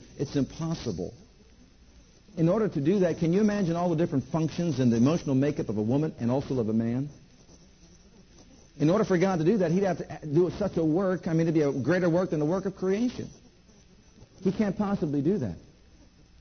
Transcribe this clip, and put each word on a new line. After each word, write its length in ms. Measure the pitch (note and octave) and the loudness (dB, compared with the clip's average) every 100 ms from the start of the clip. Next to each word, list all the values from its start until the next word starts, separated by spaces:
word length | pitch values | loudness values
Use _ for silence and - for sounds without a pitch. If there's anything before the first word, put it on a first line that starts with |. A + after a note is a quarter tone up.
| - - | -12 -8
It's 180 | C#3 D3+ | -4 -2
impossible. 800 | B2+ - D#3+ E3 B2 F2+ F2 - - - - - - - - - - - - F3 | -4 -4 -6 -6 -6 -6 -8 -10 -20 -20 -20 -20 -20 -20 -20 -20 -20 -20 -16 0
In 120 | D#3+ | 2
order 200 | G#3+ G#3 | 2 0
to 120 | E3 | 0
do 200 | C#3+ G3+ | 0 2
that, 180 | F3 D#3+ | 2 0
can 140 | E3 | 0
you 80 | F3+ | 2
imagine 360 | G#3+ G#3 E3+ E3+ | 2 2 -2 0
all 140 | F3+ | 0
the 60 | D#3+ | 0
different 280 | E3+ C#3 | 0 0
functions 560 | - E3 D#3 - E3+ B2+ | -2 -2 -2 -2 -2 2
and 100 | B2+ | 4
the 40 | A2+ | 6
emotional 380 | B2+ E3 D3 | 4 2 0
makeup 340 | C3 C#3+ C#3+ C#3+ | 0 0 -2 -4
of 100 | G#2+ | -2
a 40 | |
woman 320 | G#2+ C#3 D#3 - | 0 0 -2 -4
and 120 | A#2 | -2
also 280 | C3+ C#3 C3 | -2 -2 -2
of 100 | G#2+ | 0
a 40 | |
man? 360 | A2 A2+ B2 C#3+ - - - - - - - - - - - - - - - - D3 | 0 0 -2 -6 -12 -20 -20 -20 -20 -20 -20 -20 -20 -20 -20 -20 -20 -20 -20 -20 0
In 100 | D3 | 2
order 160 | G3+ | 2
for 140 | G#3 F#3 | 2 2
God 220 | F#3+ F3+ | 2 2
to 40 | |
do 140 | D#3+ A3 | 2 2
that, 120 | E3+ | 2
he'd 120 | F3 | 2
have 160 | G3 D#3+ | 0 -2
to 280 | - D3+ D#3 | -8 -12 0
do 240 | D3 F3+ - | 2 2 0
such 200 | G3 - | -4 0
a 60 | |
work, 440 | D#3+ D#3 G3 F#3 F#3 | 0 2 0 -2 0
I 40 | |
mean, 100 | D#3+ | 0
it'd 120 | E3 | 2
be 80 | D#3+ | 2
a 100 | C#3+ | 2
greater 360 | C#3 B2 F3+ F3 | 0 0 2 2
work 220 | E3+ F#3 | 2 0
than 100 | D#3+ | 0
the 60 | D3 | 0
work 180 | F#3 | -2
of 120 | F#3+ - | -4 -4
creation. 520 | F#3 G3 B3 - - - - _ _ - - - - - - - | -2 0 -2 -4 -12 -16 -20 _ _ -20 -20 -20 -20 -20 -20 -4
He 100 | F#3+ | -2
can't 240 | F#3+ G#3 - | 0 -2 -2
possibly 440 | G3+ G3+ D#3 C#3+ | -2 -2 -2 0
do 160 | C#3 G3+ | 0 0
that. 180 | A2+ D#2+ - - - - - - - - | -2 -8 -16 -20 -20 -20 -20 -20 -20 -20